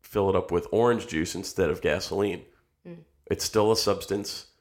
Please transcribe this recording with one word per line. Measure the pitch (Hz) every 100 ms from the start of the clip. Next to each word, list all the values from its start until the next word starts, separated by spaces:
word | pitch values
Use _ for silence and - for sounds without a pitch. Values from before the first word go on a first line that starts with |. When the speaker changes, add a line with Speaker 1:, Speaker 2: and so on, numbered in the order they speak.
Speaker 1:
fill | - 107 98
it | 95
up | 90
with | 87 -
orange | 104 120 117 -
juice | 78 87
instead | 87 - - 85
of | 76
gasoline. | 85 76 - 98 101 87 - _ _ _ 175
Speaker 2:
Mm. | 170 - _ -
Speaker 1:
It's | - -
still | - 107
a | 110
substance | - 98 - 98 98 - - _